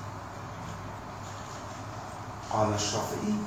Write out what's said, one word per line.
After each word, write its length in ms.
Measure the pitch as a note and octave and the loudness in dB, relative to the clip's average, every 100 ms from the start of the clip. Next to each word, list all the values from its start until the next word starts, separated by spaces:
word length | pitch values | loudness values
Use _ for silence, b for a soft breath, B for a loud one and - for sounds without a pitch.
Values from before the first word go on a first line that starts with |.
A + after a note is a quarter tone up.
| - - - - - - - - - - - - - - - - - - - - - - - - - | -4 -6 -6 -6 -6 -6 -6 -6 -6 -6 -6 -6 -6 -6 -6 -6 -6 -6 -4 -4 -6 -6 -6 -6 2
قال 220 | G#2+ G#2 | 6 6
الشافعی، 640 | G#2 - A2 G#2 - G#3 G#3+ | 6 4 2 2 2 4 4